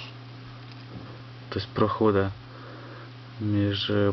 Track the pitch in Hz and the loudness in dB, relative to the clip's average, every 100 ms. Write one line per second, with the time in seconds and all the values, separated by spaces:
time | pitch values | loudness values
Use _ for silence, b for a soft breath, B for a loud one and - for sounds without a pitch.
0 | - - - - - - - - - - | -12 -14 -14 -14 -14 -14 -14 -14 -12 -12
1 | - - - - - 104 - - 107 - | -12 -14 -14 -14 -6 -4 -2 2 4 6
2 | 110 98 98 - - B B B B B | 6 6 4 0 -12 B B B B B
3 | B B - - 104 101 101 101 - 104 | B B -14 -4 2 4 4 2 2 4
4 | 101 | 4